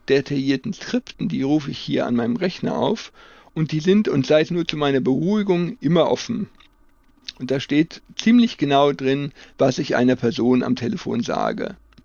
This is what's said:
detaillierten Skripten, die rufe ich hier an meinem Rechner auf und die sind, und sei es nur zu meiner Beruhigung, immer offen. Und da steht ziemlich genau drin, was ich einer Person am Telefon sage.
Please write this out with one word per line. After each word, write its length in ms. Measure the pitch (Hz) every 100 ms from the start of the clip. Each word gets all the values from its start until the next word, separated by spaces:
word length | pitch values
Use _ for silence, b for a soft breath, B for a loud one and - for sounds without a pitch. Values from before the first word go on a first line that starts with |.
| -
detaillierten 640 | 135 139 143 135 135 -
Skripten, 560 | - - 247 - - 202
die 140 | 147
rufe 280 | 135 151 147
ich 80 | -
hier 280 | - 135 127
an 80 |
meinem 220 | 120 117 -
Rechner 400 | 185 - 156 147
auf 360 | 135 226 - - B B B
und 180 | - 160
die 80 | 156
sind, 280 | 156 202 214
und 180 | 143 131
sei 160 | 151
es 80 | 156
nur 180 | 175 165
zu 80 | 156
meiner 240 | 143 135
Beruhigung, 760 | 127 135 165 214 202 175 175 -
immer 300 | - 170 147
offen. 380 | - - - 208 _ _ _ _ _ _ _ - -
Und 120 | 127
da 80 | 135
steht 440 | - 143 160 - - -
ziemlich 400 | - 240 135 -
genau 340 | 143 139 143
drin, 400 | 143 131 139 143 - B B
was 200 | 135 131
ich 180 | 147 -
einer 200 | 123 127
Person 460 | 120 113 120 127
am 140 | 123 123
Telefon 460 | 123 - - 117
sage. 540 | 117 - 55 - - - _ _